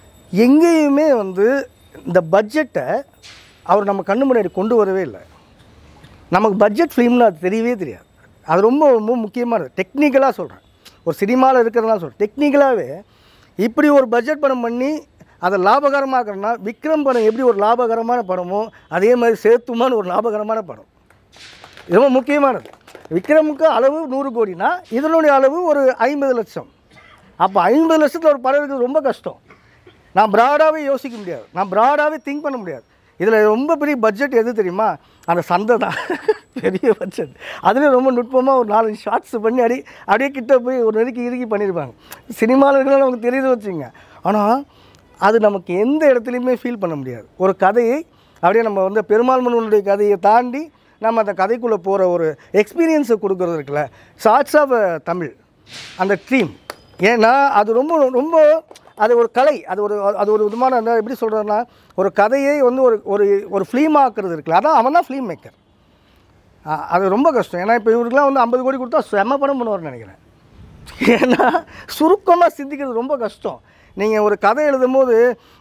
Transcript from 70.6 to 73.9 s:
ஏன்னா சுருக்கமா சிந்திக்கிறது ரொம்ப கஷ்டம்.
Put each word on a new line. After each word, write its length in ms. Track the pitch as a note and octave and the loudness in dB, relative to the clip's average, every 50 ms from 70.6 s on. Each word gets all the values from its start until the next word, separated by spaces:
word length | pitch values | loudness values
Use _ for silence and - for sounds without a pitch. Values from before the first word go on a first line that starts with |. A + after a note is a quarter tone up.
| - - - - - - - - C4 - A#3+ - | -20 -20 -20 -20 -20 -20 -10 -2 2 2 2 2
ஏன்னா 260 | C4 B3+ B3 - - B3 - E4+ - - - - - | 2 0 2 2 2 0 0 -2 -4 -8 -16 -20 -18
சுருக்கமா 600 | - - - D4+ E4 G4 G4+ - F#4 E4+ F4 F4 D#4 - | -16 -4 -2 2 2 2 2 2 2 2 4 2 0 0
சிந்திக்கிறது 440 | - C#4 C#4 D4 C#4 C#4 C4 A3+ A#3 | -4 -10 -12 -10 -8 -8 -6 -6 -6
ரொம்ப 140 | B3 C#4 D4 | -4 -4 -4
கஷ்டம். 440 | B3 A3+ G3+ - _ - G3 C3 - _ _ _ _ _ _ | -6 -6 -8 -10 _ -10 -10 -10 -12 _ _ _ _ _ _